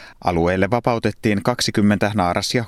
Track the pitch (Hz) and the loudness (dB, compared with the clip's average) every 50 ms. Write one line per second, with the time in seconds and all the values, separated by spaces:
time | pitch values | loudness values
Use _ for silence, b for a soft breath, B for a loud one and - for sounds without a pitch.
0 | B B B B - 90 90 82 85 87 92 95 95 98 120 120 - 131 117 113 | B B B B -2 0 0 2 2 2 2 0 0 0 0 0 0 0 0 0
1 | - 107 - - - 113 104 98 - 123 120 - - - - 113 101 101 104 95 | -2 -4 -4 -2 -2 0 0 0 0 -2 -2 -2 -4 -2 0 2 2 2 2 2
2 | 104 104 107 104 90 87 87 104 101 - - 123 113 | 0 -2 0 0 0 0 0 -2 -2 -2 -2 -4 -4